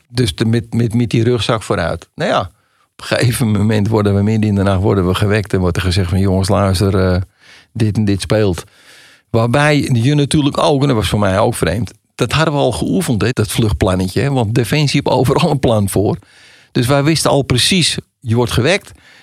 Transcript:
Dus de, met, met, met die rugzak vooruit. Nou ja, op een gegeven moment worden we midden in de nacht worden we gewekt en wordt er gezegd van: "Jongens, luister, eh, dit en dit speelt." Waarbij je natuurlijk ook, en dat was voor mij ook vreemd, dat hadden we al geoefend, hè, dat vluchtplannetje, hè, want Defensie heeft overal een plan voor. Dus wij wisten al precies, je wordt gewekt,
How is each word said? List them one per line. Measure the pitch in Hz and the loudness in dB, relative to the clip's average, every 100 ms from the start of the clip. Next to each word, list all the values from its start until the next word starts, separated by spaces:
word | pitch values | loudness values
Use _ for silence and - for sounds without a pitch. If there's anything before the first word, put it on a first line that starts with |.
| _ | _
Dus | 120 120 - | -2 -2 -2
de, | 113 | -2
met, | 117 113 | -2 -2
met, | 113 117 | -2 0
met | 117 120 | 0 0
die | 123 | 0
rugzak | 110 123 104 113 | 2 0 0 -2
vooruit. | - 101 82 - - - | -2 -2 -2 -6 -10 -6
Nou | 190 | -2
ja, | 156 | -2
op | 98 - _ _ _ - | -4 -10 _ _ _ -18
een | - | -6
gegeven | - 120 117 117 | -2 0 0 0
moment | 104 107 104 101 | 0 0 0 0
worden | 110 101 101 | 0 2 2
we | |
midden | 101 110 107 | 2 2 2
in | 101 | 2
de | |
nacht | 95 95 | 2 2
worden | 104 101 90 | 2 2 0
we | 95 | 0
gewekt | 98 107 98 | 0 -2 -2
en | 95 | -2
wordt | 90 85 | 0 -2
er | |
gezegd | 90 90 85 | -2 -2 0
van: | 92 | 0
"Jongens, | 98 92 95 | 0 0 0
luister, | 101 98 92 98 95 | 2 2 2 0 2
eh, | 92 90 90 _ - - _ | 0 0 -4 _ -20 -20 _
dit | 113 110 101 | -4 -2 0
en | 104 | 0
dit | 98 | -2
speelt." | - 110 104 85 - _ - - - - _ | 0 0 0 -2 -8 _ -20 -20 -20 -20 _
Waarbij | 113 117 139 151 147 - | -2 0 2 2 2 2
je | 123 123 147 | 0 2 2
natuurlijk | 143 - 147 - | 2 2 0 0
ook, | 165 139 | 0 2
en | 143 | 2
dat | 113 | 0
was | 98 | 0
voor | 107 | 0
mij | 101 95 | 0 2
ook | 113 113 | 0 0
vreemd, | 87 90 - - _ - | -2 -2 -6 -10 _ -6
dat | 123 | -2
hadden | - 160 | 0 0
we | 143 | 0
al | 135 | 0
geoefend, | - - 196 160 110 | -2 -2 -2 0 0
hè, | 104 | 0
dat | - 107 | -2 -2
vluchtplannetje, | - 110 - 104 92 92 101 | 0 0 0 0 0 -2 -2
hè, | 135 | -2
want | 139 104 120 | 0 0 0
Defensie | 117 147 143 143 | 0 0 0 0
heeft | - 123 | 0 0
overal | 117 139 170 | 2 2 2
een | 147 | 0
plan | 131 110 98 | 2 2 0
voor. | 95 107 - - - - - _ | 0 -2 -2 -8 -20 -20 -20 _
Dus | 127 123 | -4 0
wij | 143 | 2
wisten | 139 156 131 | 2 0 0
al | 139 | 0
precies, | 127 127 - 190 151 - - _ | 0 0 0 0 0 -4 -10 _
je | 120 113 | -2 0
wordt | 120 | 0
gewekt, | - 127 196 - - - - | 0 0 0 -4 -20 -20 -20